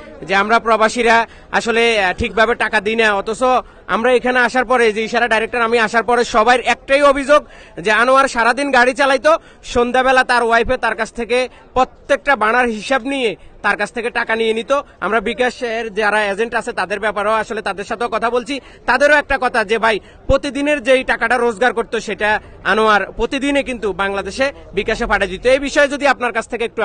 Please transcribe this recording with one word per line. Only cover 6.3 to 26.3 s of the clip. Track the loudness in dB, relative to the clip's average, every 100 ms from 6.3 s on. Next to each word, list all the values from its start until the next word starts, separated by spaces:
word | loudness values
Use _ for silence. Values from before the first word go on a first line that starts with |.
| 2 4 2
একটাই | 0 -4 0 4
অভিযোগ | 4 4 4 2 2 -14 -18 -8
যে | 0
আনোয়ার | 2 4 4 4
সারাদিন | 2 0 0 2
গাড়ি | 2 2
চালাইতো, | 2 2 2 2 0 -2 -20
সন্ধ্যাবেলা | -6 -2 0 2 2 2
তার | 2 2
ওয়াইফে | 2 2 0 -2
তার | -2
কাছ | -4 -6
থেকে | -8 -4 -2 -2 -8 -6
প্রত্যেকটা | -2 -2 -2 -2 -2 0 0
বানার | 2 2 0
হিসাব | -2 -2 -4
নিয়ে | -2 -2 -2 -4 -12 -6
তার | -2 -2
কাছ | -4 -6
থেকে | -6 -4
টাকা | -2 -2
নিয়ে | 0 -2
নিত। | -2 -2 -4 -8 -2
আমরা | -2 -2
বিকাশের | -2 -4 -4 -6 -6 -6 -2
যারা | 0 0 0
এজেন্ট | -2 -4 -4
আছে | -6 -6
তাদের | -6 -4
ব্যাপারেও | -4 -2 -2 -2
আসলে | -2 -6 -6
তাদের | -8 -8
সাথেও | -6 -4
কথা | -2 -2 -2
বলছি, | -4 -8 -12 -8 0
তাদেরও | 2 4 4
একটা | 2 -2
কথা | 0 -2 0
যে | 0
ভাই | 0 0 -6 -10 -2
প্রতিদিনের | 0 0 -4 -2 0 2
যেই | 2 2
টাকাটা | -2 0 0
রোজগার | 0 0 0 -2
করতো | -4 -6 -6
সেটা | -4 -2 -2 -4 -8 -2
আনোয়ার | 2 4 2 0 -6
প্রতিদিনে | -4 -2 -2 0 -2
কিন্তু | -4 -4 -4
বাংলাদেশে | -4 -4 -6 -4 -4 -6 -10 -6
বিকাশে | -4 -4 -2
পাঠিয়ে | -2 -2
দিত। | -2 0
এই | 0 2
বিষয়ে | 0 0
যদি | 0 -2
আপনার | 0 -2